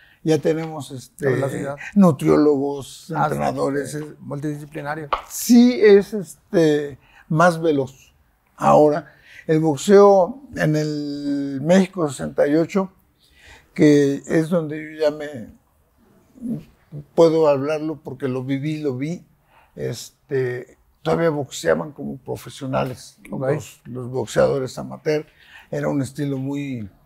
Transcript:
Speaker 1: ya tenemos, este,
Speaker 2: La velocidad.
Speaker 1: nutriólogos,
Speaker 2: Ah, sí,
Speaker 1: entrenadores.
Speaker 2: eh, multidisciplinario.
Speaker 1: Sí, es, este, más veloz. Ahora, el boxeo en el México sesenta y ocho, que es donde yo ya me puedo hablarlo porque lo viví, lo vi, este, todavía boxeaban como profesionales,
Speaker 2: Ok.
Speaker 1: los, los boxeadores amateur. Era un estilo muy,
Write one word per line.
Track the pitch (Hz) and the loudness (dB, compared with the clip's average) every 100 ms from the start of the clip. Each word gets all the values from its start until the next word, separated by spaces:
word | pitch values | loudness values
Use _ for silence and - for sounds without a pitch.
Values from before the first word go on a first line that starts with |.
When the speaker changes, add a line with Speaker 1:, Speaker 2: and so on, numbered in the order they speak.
| _ _ | _ _
Speaker 1:
ya | 160 156 | 0 0
tenemos, | 165 160 160 156 131 | 2 -2 -4 -10 -12
este, | 135 - - 139 | -14 -16 -6 -2
Speaker 2:
La | |
velocidad. | 131 139 - 139 143 - | 0 -2 -4 -8 -10 -2
Speaker 1:
nutriólogos, | 202 185 131 156 151 151 143 143 143 127 - - | 4 4 4 2 4 4 2 0 -6 -12 -18 -10
Speaker 2:
Ah, | 156 151 | -4 -2
sí, | |
Speaker 1:
entrenadores. | 147 143 135 143 139 135 | -2 -4 -2 -4 -4 -6
Speaker 2:
eh, | 147 151 - | -10 -12 -14
multidisciplinario. | 123 143 151 147 147 156 147 156 147 - - | -12 -8 -8 -8 -12 -12 -10 -10 -6 -8 -8
Speaker 1:
Sí, | - - 240 247 247 | -8 4 6 6 6
es, | 214 202 196 | 8 8 6
este, | 214 165 - _ 196 160 151 143 131 _ _ - | -6 -10 -14 _ 2 4 2 -2 -12 _ _ -4
más | 160 175 165 | 2 4 4
veloz. | 165 143 127 - _ _ _ _ _ - | 0 0 -2 -8 _ _ _ _ _ -4
Ahora, | - 147 151 151 - _ _ - - | 2 6 4 2 -6 _ _ -12 -2
el | 156 | 0
boxeo | 160 139 - 202 202 196 175 247 - - | 0 -2 4 8 8 6 4 -2 -12 -4
en | 160 151 | 0 0
el | 151 151 147 143 143 143 139 139 | -2 -6 -8 -6 -4 -4 -4 -4
México | 147 185 185 185 156 | 2 4 2 -2 -6
sesenta | 127 160 - 147 | -6 -8 0 2
y | 151 | 2
ocho, | 165 202 190 _ _ _ _ _ - - _ | 2 -2 -4 _ _ _ _ _ -20 -20 _
que | - 151 147 139 139 - | 2 6 6 4 0 -2
es | 165 156 | 0 0
donde | 175 156 156 | -2 -2 -10
yo | 156 156 151 | -12 -2 -2
ya | |
me | 151 147 139 98 - _ _ _ _ _ _ _ - 233 151 - _ _ 147 - | -2 -10 -12 -16 -20 _ _ _ _ _ _ _ -14 -10 -10 -12 _ _ -18 -6
puedo | - 165 160 156 | 4 4 6 2
hablarlo | 139 143 156 156 147 | 2 0 -4 -6 -10
porque | - 135 139 | -12 -8 -6
lo | 127 | -6
viví, | 127 135 151 151 | -4 -6 -4 -6
lo | 147 123 | -6 -6
vi, | 147 175 _ _ _ _ _ - | -6 -10 _ _ _ _ _ -10
este, | 135 123 - _ - 135 127 123 - _ _ _ | -8 -8 -14 _ -6 -4 -4 -6 -12 _ _ _
todavía | 160 165 165 | -4 0 0
boxeaban | 147 131 - 165 160 160 | -2 -6 -6 -2 0 -2
como | 139 143 139 | -10 -12 -12
profesionales, | - 123 - - 131 131 135 127 - _ - | -10 -12 -12 -14 -6 -4 -4 -8 -18 _ -14
Speaker 2:
Ok. | 143 131 | -8 -4
Speaker 1:
los, | 151 - - | -4 -6 -18
los | - 123 120 | -16 -12 -10
boxeadores | 127 110 - 131 139 131 - | -8 -4 0 0 0 -6 -10
amateur. | 131 131 156 151 156 _ _ - - | -14 -10 -4 -4 -6 _ _ -20 -12
Era | 151 147 | -6 -4
un | 147 | -2
estilo | 123 135 143 135 | -4 -6 -6 -4
muy, | 135 143 143 127 101 _ | -6 -6 -8 -10 -12 _